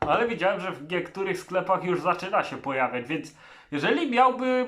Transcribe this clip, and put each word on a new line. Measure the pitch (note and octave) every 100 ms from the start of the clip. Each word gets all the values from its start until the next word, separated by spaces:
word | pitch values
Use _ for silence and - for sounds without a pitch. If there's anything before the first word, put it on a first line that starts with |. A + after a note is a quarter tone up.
| D3
Ale | F3+ A#3
widziałem, | E3+ F#3 G3+
że | F#3
w | C#3 D3
niektórych | F3+ F3 F#3+ F#3+ F3+
sklepach | - F#3 F3 F3+
już | F3 E3
zaczyna | E3 E3+ F#3+ G3+
się | C#3 C3+
pojawiać, | C#3 C3 B2+ B2 B2
więc | D#3 - - - - -
jeżeli | C#3+ F3 D4 D4+
miałbym, | A#3+ C4 A#3+ B3+ B3+